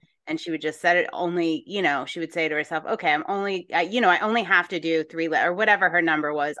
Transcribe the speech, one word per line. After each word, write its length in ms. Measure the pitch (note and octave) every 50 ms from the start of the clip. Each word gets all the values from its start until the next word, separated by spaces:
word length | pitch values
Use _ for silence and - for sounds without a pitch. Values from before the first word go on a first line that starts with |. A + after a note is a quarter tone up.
| _ _ _ _ -
And 140 | - D#3+ D#3
she 120 | - F3 D#3+
would 80 | D3+ D3+
just 180 | D#3 D3+ -
set 160 | - F3 F3
it 140 | F3 - - -
only, 520 | - F3+ E3+ F3 F3 E3 E3 D#3+ D3 -
you 160 | - F#3+ G3+ F#3
know, 220 | D3+ C#3+ C3+ C3+
she 160 | - - F3
would 120 | D#3+ D#3 -
say 160 | E3+ D#3+ D#3
to 60 | D3+
herself, 300 | D3+ D3+ - E3+ D#3 D#3
"Okay, 260 | - A3+ - - D#3+ D3
I'm 120 | D3+ -
only, 420 | - G3 G3 G3 G3+ F#3+ F3+ F3 - -
uh, 80 | E3+
you 200 | F3 - G#3+ B3
know, 100 | A#3 F#3
I 100 | F3 -
only 240 | G#3 G#3+ A3+ A#3 G3+
have 240 | F3 F#3+ F3+ F3 -
to 100 | F#3+ E3
do 240 | D3+ E3 E3 D#3+ D#3
three 240 | D#3 - E3 E3 D#3+
le-," 160 | D#3 A#2 A#2+
or 80 | F3 F3+
whatever 380 | F#3+ A3 G#3+ G#3 F#3+ F#3 F3
her 100 | D#3+ F3
number 320 | E3+ E3 D#3 D#3 D3 D3 D3+
was. 220 | D3+ C#3+ D3+ D3+ -